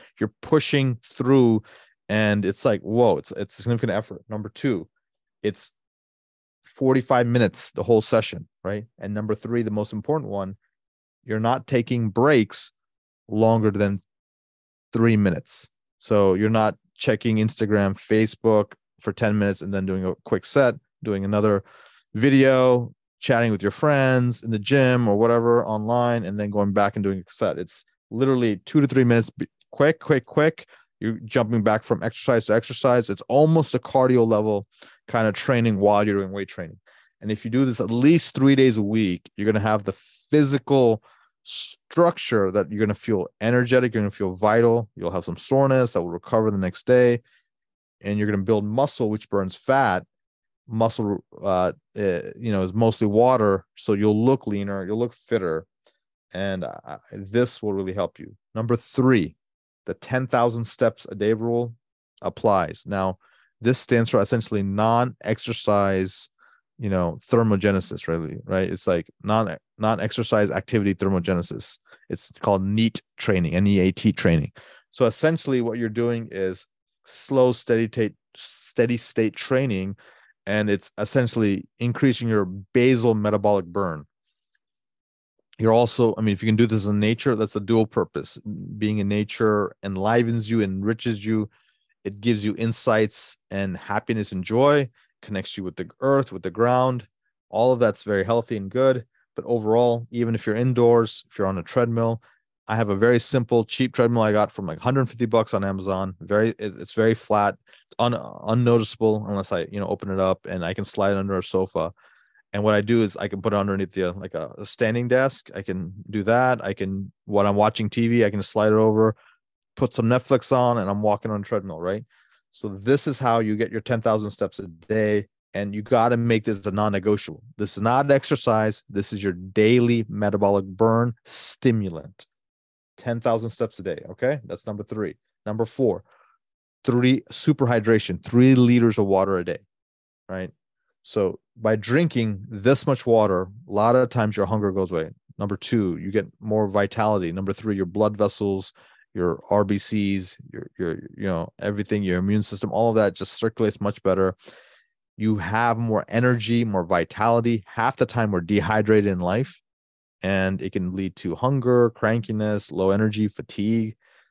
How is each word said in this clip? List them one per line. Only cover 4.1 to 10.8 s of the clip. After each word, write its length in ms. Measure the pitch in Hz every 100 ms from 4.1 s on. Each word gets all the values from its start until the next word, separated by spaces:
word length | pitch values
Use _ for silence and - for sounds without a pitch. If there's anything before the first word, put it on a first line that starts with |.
| 98 -
Number 220 | 107 104
two, 400 | - 143 110 - _ _ _ _ _
it's 280 | 107 95 - _ _ _ _ _ _ _ _ _ _
forty-five 600 | - 131 131 - 127 120
minutes, 460 | 120 107 - -
the 120 | -
whole 180 | - 113
session, 480 | - 113 110 87 - _ 92
right? 200 | 104 110 _
And 140 | 101
number 200 | 104 107
three, 280 | 107 110 120
the 100 | 110
most 220 | 104 104
important 360 | 107 104 156 113
one, 280 | 101 95 98 _ _